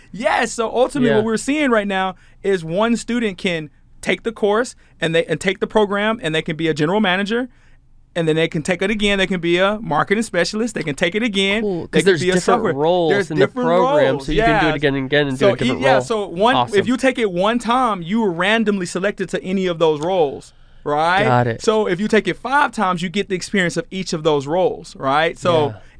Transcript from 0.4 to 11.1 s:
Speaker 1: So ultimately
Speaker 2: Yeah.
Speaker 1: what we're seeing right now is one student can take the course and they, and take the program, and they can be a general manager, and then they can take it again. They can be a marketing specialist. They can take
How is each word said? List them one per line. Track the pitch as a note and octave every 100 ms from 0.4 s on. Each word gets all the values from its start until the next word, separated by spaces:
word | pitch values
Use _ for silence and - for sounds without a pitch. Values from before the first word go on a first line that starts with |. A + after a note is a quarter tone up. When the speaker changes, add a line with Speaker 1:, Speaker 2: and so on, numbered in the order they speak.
| A#3
Speaker 1:
So | - A3+
ultimately | A3+ B3+ C#4 A#3+
Speaker 2:
Yeah. | G#3+
Speaker 1:
what | A3
we're | G#3+
seeing | - D4+ C#4
right | A3 G3+
now | F#3+ F#3+ F3+ - -
is | G3 F#3 D#3+
one | F3 A3+ A3+
student | - A#3+ A3 F3
can | F#3+ E3 D3+ - _ -
take | - F3+
the | A#3
course | A3 G3+ G#3+ B3+ - _ -
and | E3 E3
they, | E3+
and | D#3+
take | F#3+ G3
the | G#3+
program, | A3 G3+ G3+ G#3+ A3+
and | D#3+ D#3+
they |
can | D#3+ D#3+
be | D#3+
a |
general | D#3 D#3 G#3
manager, | G3 F#3 G3+ A#3 B3+ - - - _ - _ F3
and | D#3+
then | D#3+
they | D#3+
can | E3
take | F#3+ -
it | G3
again. | A3 G#3 G3
They | F#3
can | F#3
be | E3+ F3
a | G3 G#3+
marketing | A3 D3 - G#3
specialist. | A3+ F3 E3+ G#3+ A#3
They | -
can | D#3 C#3
take | F3